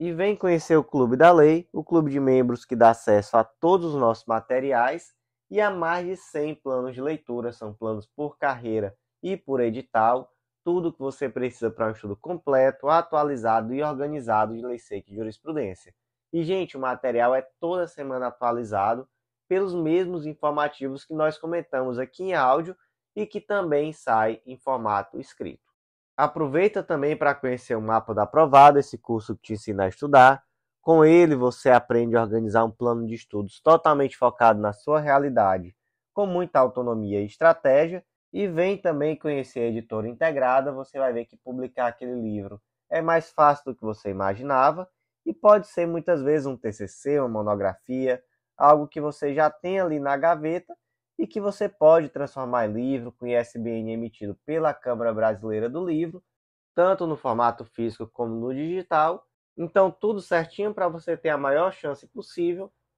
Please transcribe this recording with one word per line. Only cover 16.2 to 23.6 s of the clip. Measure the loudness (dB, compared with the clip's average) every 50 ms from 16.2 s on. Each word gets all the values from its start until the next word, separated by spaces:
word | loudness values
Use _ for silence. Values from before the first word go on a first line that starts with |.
| _ _ -6
E, | -6 -4
gente, | -4 -4 -4 -6 -8 -8
o | -8
material | -6 -6 -6 -4 -4 -4 0 0 2 2 2
é | 0 -2 -6 _ _
toda | -8 -6 -4 -4 -6 -8
semana | -8 -12 -12 -10 -8 -6 -6 -8
atualizado | -8 -4 -4 -4 -4 -4 -6 -6 -4 -2 -2 -2 -2 -4 -8 -14 _ _ _ _ _ _ _ _
pelos | -4 -4 -2 -4 -4
mesmos | -4 -2 0 0 0 0 -2 -6 -8 -8
informativos | -10 -12 -6 -4 -4 -2 -2 -4 -4 -4 -8 -10 -10 -10 -10 -12
que | _ -4
nós | -2 -2 -2 -2
comentamos | -4 -8 -6 -6 -6 -6 -6 -6 -4 -4 -4 -4 -6
aqui | -8 -8 _ -10 -6
em | -4 -2
áudio | 0 2 2 2 2 0 -6 -12 -16 _ _ _ _ _ _ _
e | -10 -10
que | -8 -8 -12
também | -6 _ -4 -2